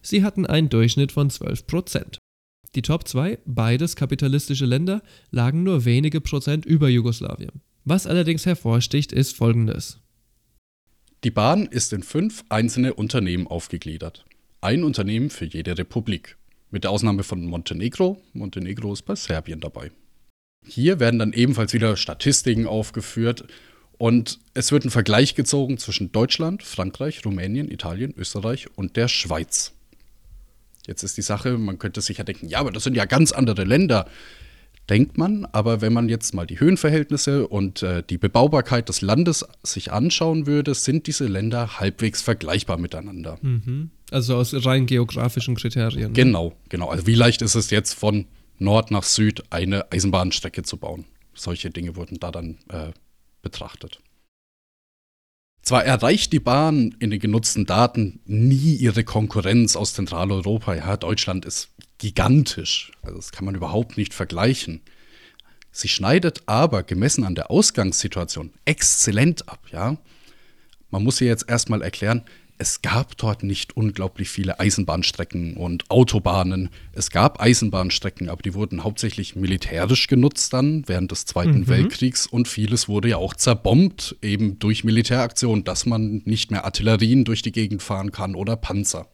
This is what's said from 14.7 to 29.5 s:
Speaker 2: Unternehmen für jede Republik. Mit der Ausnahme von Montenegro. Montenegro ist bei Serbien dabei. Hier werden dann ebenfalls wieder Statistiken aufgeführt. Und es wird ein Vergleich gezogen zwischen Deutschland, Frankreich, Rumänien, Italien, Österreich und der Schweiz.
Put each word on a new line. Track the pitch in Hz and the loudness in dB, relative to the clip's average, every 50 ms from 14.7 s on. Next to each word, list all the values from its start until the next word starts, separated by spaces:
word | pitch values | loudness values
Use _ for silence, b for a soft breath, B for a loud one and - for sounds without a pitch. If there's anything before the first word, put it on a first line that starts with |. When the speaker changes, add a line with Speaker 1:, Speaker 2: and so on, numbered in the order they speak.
| 117 160 175 | 0 2 2
Speaker 2:
Unternehmen | 151 - - 98 98 104 113 131 147 | 0 0 0 -2 -2 0 0 -2 -2
für | - - 87 | -4 -8 -10
jede | 78 - 80 80 90 87 85 | -8 -8 -8 -6 -4 -4 -4
Republik. | 90 - - 120 113 - 98 87 _ - - _ - _ _ _ _ _ | -6 -4 -4 -6 -4 -2 -4 -6 _ -14 -20 _ -20 _ _ _ _ _
Mit | - 98 - | -8 -4 -2
der | 95 | -2
Ausnahme | 101 104 117 110 101 98 95 | 0 2 2 2 2 0 -2
von | - - 90 85 | -4 -6 -6 -6
Montenegro. | 87 85 85 82 - 85 80 95 123 120 - 185 180 196 196 _ _ | -6 -6 -6 -6 -8 -8 -6 -6 -6 -2 0 0 0 0 -4 _ _
Montenegro | _ 120 107 95 - 98 92 90 101 117 113 101 101 | _ -10 -10 -8 -8 -8 -8 -6 -8 -6 -6 -8 -8
ist | 98 - | -8 -8
bei | - 101 | -8 -8
Serbien | 95 - - 87 80 78 - 80 78 | -8 -4 -4 -4 -4 -4 -8 -12 -10
dabei. | 82 78 - - - - _ _ _ _ _ _ _ _ _ _ _ _ _ _ _ | -10 -12 -12 -12 -16 -16 _ _ _ _ _ _ _ _ _ _ _ _ _ _ _
Hier | - - - 127 165 196 165 | -12 -4 0 2 2 4 4
werden | 127 117 120 117 | 2 2 2 2
dann | 113 107 - | 0 0 2
ebenfalls | 117 120 131 131 107 110 101 - | 2 2 4 4 2 0 0 0
wieder | 117 113 110 104 92 | 2 2 2 2 0
Statistiken | - - - - - 143 139 - - 131 117 110 113 | -2 -6 -8 -2 0 2 2 2 2 2 0 0 0
aufgeführt. | 104 101 110 107 - - 117 110 - - 117 113 117 123 - - - B B B B B B B B B _ | 0 -2 -4 -4 -4 -6 -10 -10 -8 -4 -2 0 0 -2 -4 -8 -20 B B B B B B B B B _
Und | 117 117 120 120 117 - - - _ _ _ | 2 4 4 4 2 0 -8 -12 _ _ _
es | 131 120 - | -4 0 2
wird | 143 147 143 | 2 2 2
ein | 131 | 2
Vergleich | 110 123 107 - 104 110 139 135 - | 2 2 2 4 6 4 4 4 2
gezogen | - 135 - - 143 135 123 139 107 | -2 0 0 2 0 0 0 -2 -4
zwischen | - - 98 - 101 87 | -4 -6 -4 -4 -4 -2
Deutschland, | - 110 117 - - - 160 160 190 202 - | 0 0 2 2 0 -2 -2 -4 -4 -6 -8
Frankreich, | - - - 92 95 - - 135 151 151 - - | -12 -8 -6 -6 -6 -4 -6 -6 -6 -6 -6 -6
Rumänien, | 110 98 90 87 95 104 135 151 - | -6 -4 -4 -4 -4 -4 -4 -4 -6
Italien, | - - - 82 85 95 120 139 - - | -8 -8 -8 -8 -6 -6 -6 -8 -6 -8
Österreich | 92 - - 107 95 110 123 135 - - _ | -10 -8 -6 -4 -4 -4 -4 -4 -8 -14 _
und | - 98 92 - 110 | -8 -8 -4 0 0
der | 117 120 | 0 0
Schweiz. | - - - 82 80 78 85 - | 0 -2 -2 -2 -4 -4 -4 -4